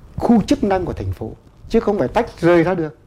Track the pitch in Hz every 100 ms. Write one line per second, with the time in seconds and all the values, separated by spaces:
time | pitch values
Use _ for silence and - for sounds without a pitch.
0 | - - - 240 - 285 208 190 170 113
1 | 98 92 110 - _ _ - 226 220 202
2 | 123 - 240 - 170 175 165 185 156 -